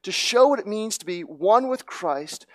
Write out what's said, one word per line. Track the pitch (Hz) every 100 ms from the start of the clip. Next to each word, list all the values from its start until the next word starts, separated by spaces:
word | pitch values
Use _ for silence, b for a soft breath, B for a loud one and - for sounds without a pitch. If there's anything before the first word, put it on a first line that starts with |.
to | 190
show | 185 - 240 269
what | 277
it | 202
means | 214 220 -
to | -
be | 175
one | 165 147 180 233 262
with | 254 -
Christ, | - 170 139 151 - -